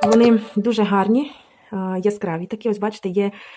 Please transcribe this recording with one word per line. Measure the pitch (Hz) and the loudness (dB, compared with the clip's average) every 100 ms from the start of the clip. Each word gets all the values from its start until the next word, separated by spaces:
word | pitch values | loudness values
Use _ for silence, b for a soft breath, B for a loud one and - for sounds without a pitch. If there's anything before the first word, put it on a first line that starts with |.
Вони | 208 226 240 226 - 208 | 2 6 6 4 0 -4
дуже | 220 226 | -2 0
гарні, | 202 202 196 240 285 B B B B | 0 2 2 0 0 B B B B
е, | 196 185 185 | -8 -6 -2
яскраві | 208 208 196 165 180 | -2 -2 -6 -6 -8
такі. | 214 233 | -6 -6
Ось, | 202 | -4
бачите, | 214 214 190 | -4 -6 -4
є | 185 202 202 B | -2 -2 -6 B